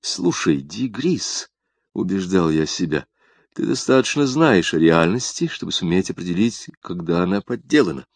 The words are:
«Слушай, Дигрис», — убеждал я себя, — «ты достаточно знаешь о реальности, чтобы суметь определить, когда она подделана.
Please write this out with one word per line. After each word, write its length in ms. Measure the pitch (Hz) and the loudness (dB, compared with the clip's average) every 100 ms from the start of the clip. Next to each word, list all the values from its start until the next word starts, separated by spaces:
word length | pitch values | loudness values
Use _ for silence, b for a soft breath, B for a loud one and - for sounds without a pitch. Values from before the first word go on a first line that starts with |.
«Слушай, 600 | - - 127 - - 71 | -8 -2 -2 0 2 0
Дигрис», — 880 | 69 92 127 107 151 156 - - - _ _ _ _ | -2 -8 -6 -2 -2 -2 -4 -8 -10 _ _ _ _
убеждал 560 | - 92 95 90 92 82 | -6 -2 -2 0 2 2
я 160 | 78 78 | 2 0
себя, — 400 | - 85 76 - _ _ _ _ | -2 -2 -2 -6 _ _ _ _
«ты 140 | - - | -8 -4
достаточно 580 | 131 - 131 127 147 139 | -2 2 2 2 0 0
знаешь 480 | 131 160 101 80 | 2 4 4 2
о 60 | 80 | 2
реальности, 680 | 82 82 82 98 - - 170 | 4 6 4 0 -4 -6 -6
чтобы 240 | - - | -6 -6
суметь 380 | - 90 87 95 | -4 0 0 -2
определить, 600 | - 87 87 117 - - - | -6 -4 0 0 -2 -18 -20
когда 420 | - 90 82 85 | -12 -8 -2 0
она 200 | 90 98 | 2 -2
подделана. 640 | - 123 - 151 104 67 - | -4 -10 0 2 2 -2 -12